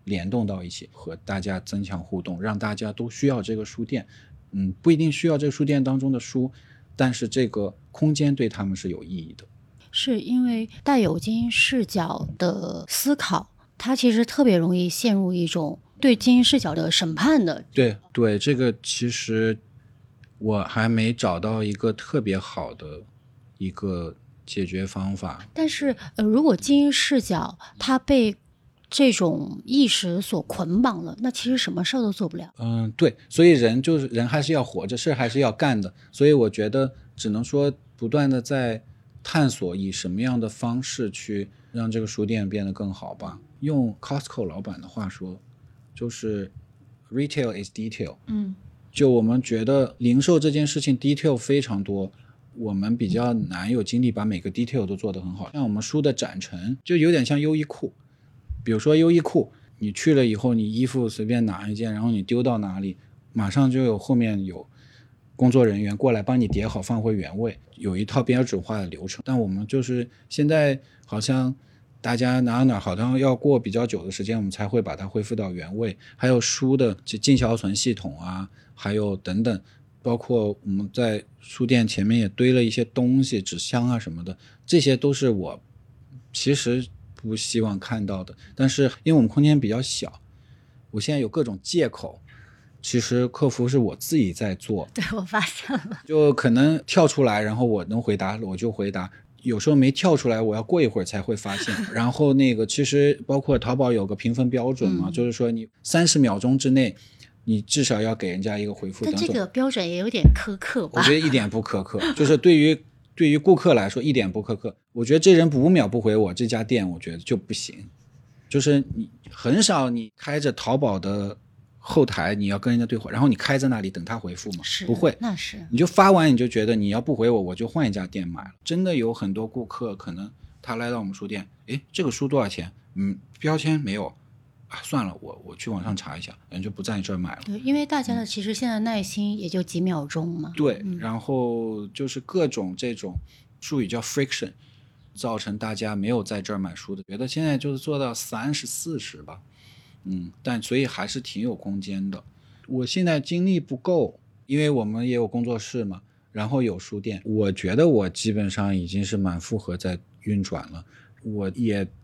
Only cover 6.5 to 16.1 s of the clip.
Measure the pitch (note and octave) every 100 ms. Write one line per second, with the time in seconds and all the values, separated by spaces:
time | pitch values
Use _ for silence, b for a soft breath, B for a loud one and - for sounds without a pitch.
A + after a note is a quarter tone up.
6.5 | b b b b - C3 A#2 A2+ C3 A#2+
7.5 | G#2+ G2 - - - D3+ D3 D3 C#3 A2+
8.5 | - G2 F#2+ F#2 - F2 F#2 D#2+ - -
9.5 | - _ - b - C4+ A3 - B3+ B3
10.5 | A3+ A3+ B C#4+ C4+ F3+ D#3+ G#3+ A3+ A#3
11.5 | - - C4 G3+ F#3 E3 - D3+ - F3
12.5 | G3+ - - - - C4+ C#4+ - F#3 -
13.5 | _ b - A#3+ C4 B3 A3 A#3 - B3+
14.5 | F3+ E3 F3+ F3+ - A#3+ G3 F#3 F3 E3+
15.5 | F3 D3+ - _ - C4+